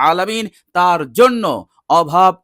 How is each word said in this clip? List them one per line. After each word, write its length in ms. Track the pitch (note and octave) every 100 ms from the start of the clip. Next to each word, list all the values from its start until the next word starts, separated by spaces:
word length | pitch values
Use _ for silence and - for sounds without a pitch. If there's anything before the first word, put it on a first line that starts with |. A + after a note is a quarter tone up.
| D3
আলামিন 380 | F3 G3 A3+ G#3+ _ _ F3+
তার 220 | F3+ E3+ C3+ A#2
জন্য 240 | B3+ A#3 F#3 G#2+ - _ - E3
অভাব 320 | D3+ F3 F#3 F3